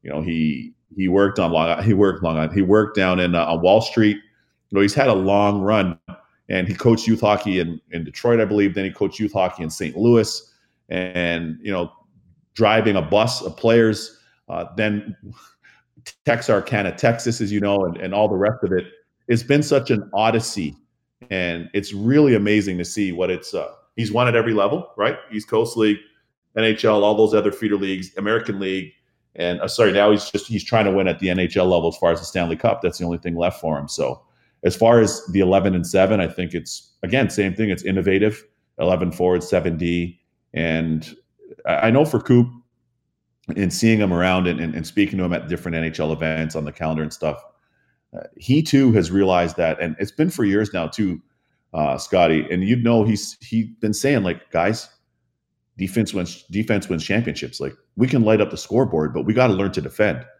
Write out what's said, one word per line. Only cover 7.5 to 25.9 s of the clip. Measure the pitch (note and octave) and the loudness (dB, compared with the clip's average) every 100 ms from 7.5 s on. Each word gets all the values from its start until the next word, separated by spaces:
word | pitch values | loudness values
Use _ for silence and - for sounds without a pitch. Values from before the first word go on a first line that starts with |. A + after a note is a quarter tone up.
| F#2 | -2
in, | E2 E2 _ | -4 -8 _
in | E2+ | -10
Detroit, | D#2 - A#2+ A#2 | -10 -4 0 2
I | |
believe. | G#2+ G#2 G2+ | 2 2 2
Then | F#2 | 0
he | F#2+ | -6
coached | - G2 - | -4 -6 -4
youth | G#2 | -4
hockey | F#2+ F#2 - | -2 -2 -4
in | D#2 | -10
Saint | - E2 E2 | -8 -8 0
Louis, | A#2 A#2+ G#2+ - _ _ _ _ _ | 4 4 4 -4 _ _ _ _ _
and, | F2+ F#2 F2+ F2 E2+ E2 D#2+ | -6 -4 -4 -2 -2 -6 -8
you | G#2 | -6
know, | F#2 F2 _ _ _ _ _ _ | -4 -6 _ _ _ _ _ _
driving | - G#2+ A2 G#2+ G2 | 0 4 4 4 0
a | |
bus | D#2 G2+ A#2 - | 2 2 2 -2
of | F#2 - | -10 -2
players, | A#2 A#2 A2+ G#2+ - _ _ _ _ | 4 4 4 0 -8 _ _ _ _
uh, | E2+ E2+ F#2 | -10 -8 -4
then | G#2+ G#2 G#2+ F#2+ G2+ - _ _ _ _ _ _ - _ | -2 -2 -6 -16 -18 -20 _ _ _ _ _ _ -20 _
Texarkana, | - A#2 - G#2 - G#2+ G2 - | -2 -2 2 0 0 -2 -2 0
Texas, | A#2 A#2 A#2 A2+ | 0 0 -4 -4
as | G#2 | -2
you | G#2 | -2
know, | G2+ G2+ | 0 0
and, | F#2 E2 | -2 -4
and | F#2 | -4
all | G2 G#2+ | 0 0
the | F#2+ | 2
rest | G2+ A2+ | 0 -2
of | F#2+ | -2
it. | F#2 - - _ _ - | -2 -4 -20 _ _ -2
It's | A#2 | -2
been | - C#3+ | 2 0
such | D3+ C#3+ B2+ | 2 0 2
an | A2 G2+ | -4 -2
odyssey, | G2 A2+ A2+ A2+ G#2 D2+ C#2+ _ _ _ _ B2 | 0 2 0 -4 -6 -8 -10 _ _ _ _ -8
and | F#2+ F2 E2+ E2 | -4 -4 -6 -6
it's | G2+ G2 | -6 -6
really | G2+ A2 C#3+ D3 | -4 2 4 6
amazing | A2+ G2+ G#2+ F#2+ F2+ | 4 4 2 0 -6
to | |
see | F2 G#2+ G2 | -6 -4 -4
what | E2+ F2+ | -2 -2
it's, | F2+ - | -4 -6
uh, | F#2 C#2+ - _ - | -8 -8 -14 _ -8
he's | A2 | -2
won | C#3 B2 | 0 2
at | |
every | A#2 A2+ | 2 2
level, | G#2 G2+ D#3+ F3 - | 2 0 -2 -6 -4
right? | A2 - - | -4 -4 -10
East | G#2+ - | -12 -2
Coast | A2 - A#2 | -2 0 0
League, | G#2+ | 0